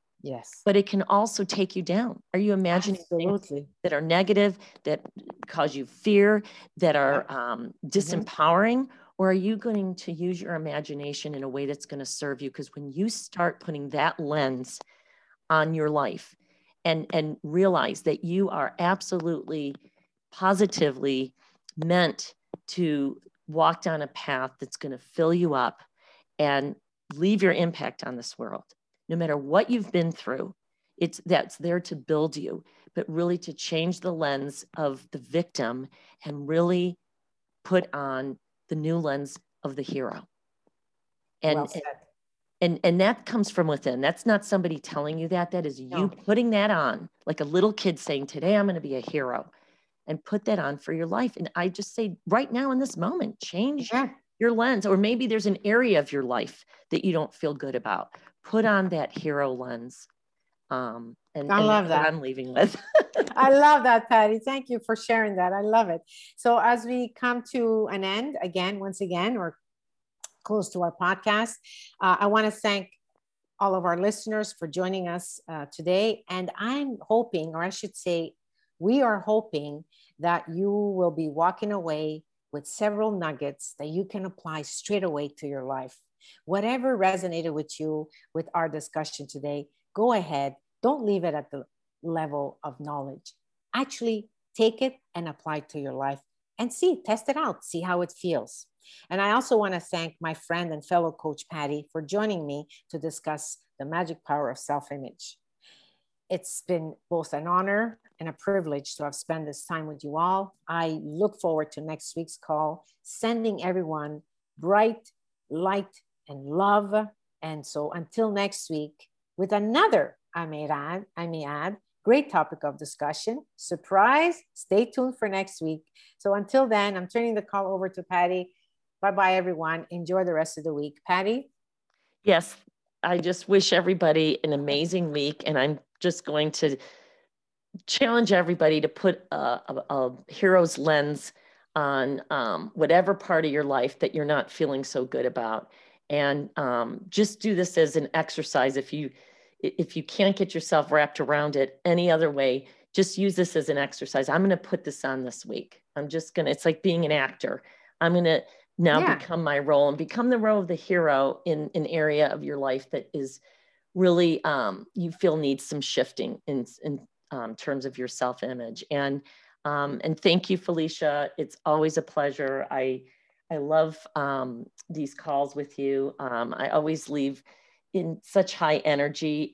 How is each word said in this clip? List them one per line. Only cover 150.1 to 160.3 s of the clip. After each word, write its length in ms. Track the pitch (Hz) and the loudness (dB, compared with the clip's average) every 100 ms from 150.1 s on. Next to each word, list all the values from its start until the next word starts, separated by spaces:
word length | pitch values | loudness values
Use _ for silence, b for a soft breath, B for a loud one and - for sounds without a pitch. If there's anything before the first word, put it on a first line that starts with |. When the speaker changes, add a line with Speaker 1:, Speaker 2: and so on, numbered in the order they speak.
| - 202 196 | 2 2 2
Speaker 2:
get 180 | 190 | -2
yourself 380 | 165 - 160 - | -4 0 2 4
wrapped 280 | 151 147 - | 4 4 0
around 360 | 147 147 147 139 | 0 0 2 2
it 240 | 135 - | 0 0
any 260 | 180 170 175 | 2 4 4
other 200 | 160 160 | 4 4
way, 360 | 139 135 135 b b b | 2 2 0 b b b
just 240 | - 190 - | 0 0 2
use 160 | 196 | 0
this 220 | 185 175 160 | 2 0 0
as 120 | 147 | 0
an 80 | 143 | 0
exercise. 500 | 139 - 139 135 139 | -2 -4 -4 -2 2
"I'm 140 | 156 | 4
gonna 140 | 196 180 | 4 2
put 280 | - 180 | 0 -6
this 200 | - 135 | -4 -6
on 200 | 135 131 | -6 -4
this 200 | 127 - | -6 -10
week. 380 | - 113 - _ _ - | -10 -10 -10 _ _ -8
I'm 120 | 147 | -6
just 260 | 160 160 | -6 -4
gonna," 160 | - 143 | -2 -2
it's 140 | 143 | 0
like 180 | 165 160 | 0 2
being 220 | 190 170 | 2 2
an 60 | 156 | 2
actor. 500 | 151 131 - - - b b b _ | 2 0 -2 -6 -6 b b b _
"I'm 140 | 165 | 2
gonna 280 | 175 165 156 - b b - | 4 4 2 0 b b 2
now 220 | 170 151 | 4 6
Speaker 1:
Yeah. 160 | 349 208 | 4 2
Speaker 2:
become 260 | - 165 | -2 -4
my 160 | 156 143 | 0 0
role 300 | 139 143 143 | 4 4 4
and 100 | 147 | 2
become 300 | 160 233 240 | -4 -2 2